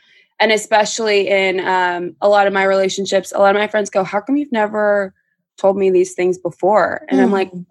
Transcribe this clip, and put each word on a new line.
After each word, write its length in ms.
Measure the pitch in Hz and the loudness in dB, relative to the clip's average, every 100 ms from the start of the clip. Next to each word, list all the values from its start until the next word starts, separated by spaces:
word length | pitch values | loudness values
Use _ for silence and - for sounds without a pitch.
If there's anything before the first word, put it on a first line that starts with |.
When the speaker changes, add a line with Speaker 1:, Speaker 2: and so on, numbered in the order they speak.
| _ _ _ - | _ _ _ -2
Speaker 1:
and 100 | 214 | 0
especially 720 | 214 - 214 208 - 220 202 185 | 0 0 0 0 -2 -2 0 0
in, 300 | 196 190 185 | 0 0 -2
um, 560 | 180 185 180 175 175 - | -2 -2 -2 -4 -8 -2
a 80 | 202 | 2
lot 180 | 202 202 | 2 2
of 60 | |
my 100 | 196 | 2
relationships, 720 | 196 190 190 190 190 196 185 - | 0 2 0 -2 -2 -2 -2 0
a 40 | |
lot 140 | 196 202 | 2 2
of 40 | |
my 80 | 208 | 0
friends 220 | 214 202 | -4 -2
go, 160 | 202 175 | -4 -2
"How 160 | 202 | -4
come 160 | 208 285 | -2 -4
you've 160 | 285 | -2
never 600 | 226 208 214 208 208 196 - _ _ _ _ | -2 -2 -2 0 0 -2 -10 _ _ _ _
told 180 | 196 196 | 0 2
me 140 | 190 | 2
these 240 | 185 185 | 2 0
things 240 | - 180 180 | -2 -2 -2
before?" 680 | 175 - 180 214 170 - - | -6 -4 0 2 2 -2 -2
And 100 | 269 | 0
I'm 120 | 240 | 2
like, 200 | 196 190 | 0 -2
Speaker 2:
Mm. 140 | 180 175 | -8 -12